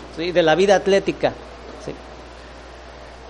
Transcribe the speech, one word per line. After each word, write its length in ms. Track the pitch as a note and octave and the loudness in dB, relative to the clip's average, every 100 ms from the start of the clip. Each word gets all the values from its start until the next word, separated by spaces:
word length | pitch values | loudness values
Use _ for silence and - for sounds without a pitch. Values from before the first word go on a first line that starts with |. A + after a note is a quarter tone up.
| - - | -14 -8
¿sí? 160 | F3 | -2
De 100 | F3 | 2
la 120 | D#3+ | 4
vida 220 | D#3+ G3 F#3 | 4 6 4
atlética, 560 | F#3+ G3 F#3+ - C3+ - - - - - | 4 2 2 -2 -2 -2 -16 -18 -18 -14
¿sí? 80 | - - - - - - - - - - - - - - | -12 -14 -16 -20 -20 -20 -20 -20 -20 -20 -20 -20 -20 -20